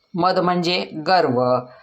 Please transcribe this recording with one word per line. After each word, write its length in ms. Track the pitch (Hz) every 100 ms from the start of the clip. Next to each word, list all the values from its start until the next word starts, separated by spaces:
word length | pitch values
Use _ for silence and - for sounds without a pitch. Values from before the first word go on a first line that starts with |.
| _
मद 240 | 175 180 185
म्हणजे 480 | 175 180 170 180 - 156 151
गर्व, 380 | 185 156 123 127 127 127 -